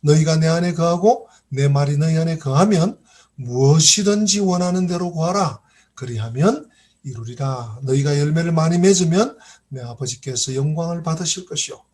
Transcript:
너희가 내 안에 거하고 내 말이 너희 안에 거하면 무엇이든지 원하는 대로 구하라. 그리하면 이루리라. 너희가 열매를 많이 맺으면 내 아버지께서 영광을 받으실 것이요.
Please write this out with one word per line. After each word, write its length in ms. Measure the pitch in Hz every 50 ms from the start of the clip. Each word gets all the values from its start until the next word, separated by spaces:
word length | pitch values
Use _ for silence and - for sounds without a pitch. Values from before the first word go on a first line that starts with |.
| -
너희가 340 | 147 151 156 160 160 160
내 120 | 160 160 160
안에 260 | 165 170 175 175 170
거하고 540 | 165 165 170 175 175 180 214 247 - - _ _ _ _ _
내 200 | 135 131 139 143
말이 280 | 143 139 143 143 147
너희 200 | 143 156 160 160 160
안에 200 | 165 165 165 160
거하면 600 | - 143 131 143 180 214 208 170 160 202 277 _ _ _ _ _ _ _ _
무엇이든지 1040 | - 131 120 120 123 135 139 147 160 151 - - - 202 202 208 208 214 202 196 202
원하는 460 | 202 190 180 180 180 180 180 185 185
대로 260 | 175 180 170 180 175 170
구하라. 480 | 160 160 170 185 202 190 151 107 - _ _ _ _ _ _ _
그리하면 760 | - 127 120 120 110 107 117 113 131 147 202 254 302 - _ _ _ _ _ _ _ _
이루리라. 720 | 139 123 110 113 113 123 123 139 135 131 127 120 113 110 120 135
너희가 360 | 131 131 139 139 147 147 143
열매를 340 | 147 151 151 160 170 170 165
많이 260 | 160 156 165 170 175
맺으면 600 | 175 190 196 180 185 160 165 185 220 269 - - - - - _ _ _
내 120 | 139 131
아버지께서 760 | 123 120 120 - 139 120 117 - - 139 127 123 - - 131
영광을 480 | 135 139 151 156 160 170 165 170 170 160
받으실 440 | 165 160 160 185 160 - - 180
것이요. 360 | - - 156 - - - - _ _